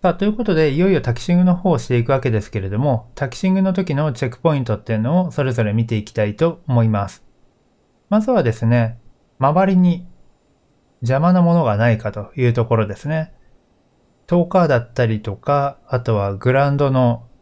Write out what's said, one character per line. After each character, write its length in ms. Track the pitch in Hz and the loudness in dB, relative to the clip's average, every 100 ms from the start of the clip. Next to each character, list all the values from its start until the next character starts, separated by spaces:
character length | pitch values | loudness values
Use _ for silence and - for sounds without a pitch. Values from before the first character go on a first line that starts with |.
| 185 | 0
さ 20 | |
あ、 40 | |
と 120 | 170 202 | 0 -2
い 20 | |
う 60 | |
こ 100 | 214 | -2
と 100 | 233 | -2
で、 180 | 160 156 | 2 2
い 60 | 139 | 2
よ 120 | 190 | 2
い 40 | |
よ 80 | 170 | 2
タ 140 | 120 113 | 0 -4
キ 60 | |
シ 100 | - | 0
ン 60 | 175 | 2
グ 40 | |
の 120 | 180 180 | 4 2
方 160 | 190 | 0
を 80 | 143 | 0
し 80 | - | 0
て 100 | 123 | -2
い 80 | 117 | 2
く 60 | |
わ 100 | 135 | 0
け 80 | 131 | 0
で 100 | 110 | -2
す 120 | - | -4
け 100 | 107 | -8
れ 80 | 95 | -4
ど 80 | 104 | -2
も、 340 | 143 117 - - | 0 -2 -4 -8
タ 120 | 135 | -8
キ 80 | - | -4
シ 120 | 185 | -2
ン 60 | 190 | 0
グ 60 | |
の 100 | 190 | 0
時 200 | 185 185 | -2 -2
の 200 | 139 151 | -2 -2
チ 140 | 123 131 | -2 -6
ェ 20 | |
ッ 20 | |
ク 60 | 123 | -2
ポ 160 | 127 | -2
イ 60 | 139 | 0
ン 40 | |
ト 140 | 120 107 | -2 -6
っ 20 | |
て 120 | - | -4
い 40 | 110 | -4
う 20 | |
の 260 | 117 175 180 | 0 0 -2
を 60 | |
そ 120 | 139 | -4
れ 80 | 131 | -4
ぞ 100 | 120 | -2
れ 100 | 107 | 0
見 140 | 110 117 | 0 -2
て 80 | 110 | -4
い 80 | 104 | -4
き 80 | |
た 100 | - | -4
い 140 | 104 104 | -4 0
と 240 | 165 165 - | -2 -2 -2
思 160 | 120 | 0
い 40 | 113 | 2
ま 220 | 104 101 | 0 -6
す。 160 | - _ _ _ _ _ _ _ _ _ | -12 _ _ _ _ _ _ _ _ _
ま 120 | 208 | -2
ず 80 | 220 | 2
は 140 | 240 | 0
で 100 | 123 | 0
す 120 | - 113 | 0 0
ね、 320 | 120 113 - - _ _ _ | 2 0 -6 -20 _ _ _
周 340 | 135 160 196 | 0 2 4
り 20 | 185 | 4
に 320 | 180 175 - - - _ _ _ _ _ _ _ | 2 0 -8 -20 -20 _ _ _ _ _ _ _
邪 180 | 117 131 | -2 0
魔 140 | 165 | 2
な 80 | 180 | 4
も 140 | 175 170 | 4 2
の 80 | 135 | 2
が 120 | 104 | 2
な 140 | 117 | 2
い 60 | 107 | 0
か 140 | 110 | -2
と 200 | 104 104 151 | -10 -12 -2
い 100 | 123 | 0
う 60 | |
と 120 | 120 113 | 0 0
こ 80 | 113 | 0
ろ 100 | 104 | -2
で 80 | 98 | -6
す 140 | 143 | -6
ね。 240 | 160 160 - _ _ _ _ _ _ _ _ _ | -6 -6 -14 _ _ _ _ _ _ _ _ _
ト 180 | 175 175 | 0 2
ー 20 | |
カ 140 | 185 | 2
ー 40 | 170 | 2
だ 100 | 127 | 2
っ 160 | 120 | -2
た 120 | - 120 | -2 -2
り 160 | 107 | -2
と 140 | 107 98 | -6 -8
か、 440 | - 143 139 - _ | -2 -2 -2 -8 _
あ 120 | 127 | -6
と 160 | 120 107 | -2 -2
は 200 | 101 98 | -2 -2
グ 180 | 123 | 0
ラ 160 | 131 143 | 2 2
ウ 20 | |
ン 60 | 139 | 0
ド 140 | 143 | 0
の 340 | 131 123 120 - _ | 2 2 0 -8 _